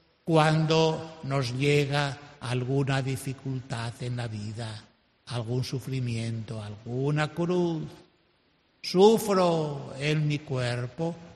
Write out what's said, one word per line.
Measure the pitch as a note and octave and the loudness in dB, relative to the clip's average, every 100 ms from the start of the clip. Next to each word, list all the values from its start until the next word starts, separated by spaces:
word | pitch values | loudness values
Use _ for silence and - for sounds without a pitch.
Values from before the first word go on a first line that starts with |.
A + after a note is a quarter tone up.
| _ _ | _ _
cuando | - D#3+ D#3 D#3 D#3 D#3+ D#3+ D#3+ - - | 2 6 6 4 4 4 4 2 -6 -10
nos | C3+ C#3 A#2+ B2+ | -4 -2 -2 0
llega | C#3+ D3 C#3 C#3+ C#3+ - - - | 2 4 2 0 -2 -4 -14 -10
alguna | B2 B2+ B2 C#3 C#3 C3+ | -4 -2 0 0 2 0
dificultad | C3 C3 - B2+ C3+ C3 A#2+ A#2 A#2 - | 0 -4 -6 -8 -6 -6 -6 -8 -6 -6
en | B2 A#2+ | -6 -4
la | A#2 | -6
vida, | G#2+ G#2 G#2+ A2+ G#2+ - _ _ _ - | -6 -8 -8 -10 -12 -16 _ _ _ -10
algún | C3+ A2+ B2+ | -6 -2 -2
sufrimiento, | B2 C3+ C3+ C3 B2 A2+ A2+ A2+ A2 A2 | -2 -6 -6 -4 -2 -4 -4 -6 -8 -10
alguna | G#2 G2+ A#2 B2 C#3 D3+ D3+ | -10 -12 -8 -2 0 0 0
cruz. | D#3+ E3+ F3+ F3 D#3+ D3 - - _ _ _ _ _ _ _ | -2 0 2 0 -2 -6 -14 -20 _ _ _ _ _ _ _
"Sufro | - F3+ G#3 A3+ G#3 F#3+ F3+ E3 D3+ C#3 C3 C3 | -2 8 8 8 4 4 4 2 -2 -4 -8 -4
en | D3 D#3 D3+ | 0 2 2
mi | C#3+ | -2
cuerpo | - B2+ B2 A#2+ B2 - E3 E3+ - | -2 -2 -2 -2 -4 -4 -6 -6 -14